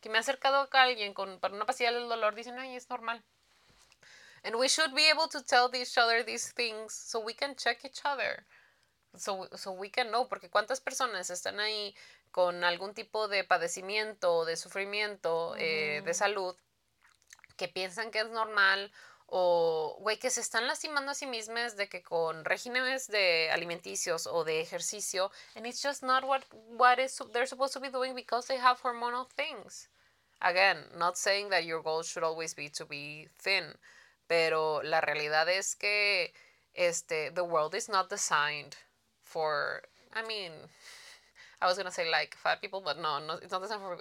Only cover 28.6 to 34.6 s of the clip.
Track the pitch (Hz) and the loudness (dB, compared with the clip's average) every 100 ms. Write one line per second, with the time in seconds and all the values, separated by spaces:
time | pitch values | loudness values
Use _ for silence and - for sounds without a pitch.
28.6 | 254 247 262 233 240 240 254 - 302 247 | 4 4 2 -2 -2 -4 -6 -6 -6 -6
29.6 | - - - _ _ _ _ - 180 180 | -14 -18 -20 _ _ _ _ -2 2 6
30.6 | 196 165 - 170 175 180 208 196 208 180 | 6 4 -2 -2 -2 0 2 0 2 0
31.6 | 165 160 156 160 165 - 165 160 165 - | 0 -2 -2 -2 -2 -2 -2 -2 -6 -8
32.6 | 147 - 156 147 147 151 156 - 190 196 | -10 -10 -10 -10 -10 -12 -16 -6 0 0
33.6 | 156 - - - - _ - 165 165 160 | 0 -10 -20 -20 -20 _ 0 4 4 4